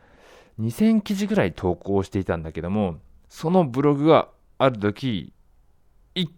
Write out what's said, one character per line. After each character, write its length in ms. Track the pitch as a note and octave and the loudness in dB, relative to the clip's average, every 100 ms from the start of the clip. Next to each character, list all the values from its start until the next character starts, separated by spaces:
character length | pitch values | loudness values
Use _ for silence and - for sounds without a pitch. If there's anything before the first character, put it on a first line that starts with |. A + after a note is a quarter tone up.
| _ _ - - _ - | _ _ -20 -20 _ -6
二 140 | A2+ | -4
千 320 | - A3 A3 | 2 2 2
記 140 | - G3 | 0 -4
事 100 | G3+ | -2
ぐ 80 | |
ら 100 | G3+ | 0
い 80 | G2 | 0
投 220 | - F2+ | 0 -2
稿 300 | E2+ F#2+ G2 | -2 -2 -2
し 40 | F#2 | -2
て 120 | G2 | -4
い 40 | |
た 120 | F#2 E2+ | -2 -4
ん 80 | |
だ 80 | D#2+ | -6
け 100 | D#2+ | -8
ど 80 | E2+ | -4
も、 300 | G#2 F#2+ D2+ - - _ | -2 -2 -4 -14 -20 _
そ 220 | - D#3+ | -8 0
の 160 | F#3 C#3+ | 2 2
ブ 160 | B2+ | 2
ロ 140 | D3 C#3+ | 2 2
グ 100 | D#3 | 4
が 220 | C3 - _ _ - | 4 2 _ _ -2
あ 120 | C3+ | 0
る 80 | A#2 | 0
時、 540 | G#2 G2+ C3+ F#2+ - _ _ _ _ _ _ _ _ | -2 -2 -4 -6 -8 _ _ _ _ _ _ _ _
一 160 | F#3 F3+ | -6 -6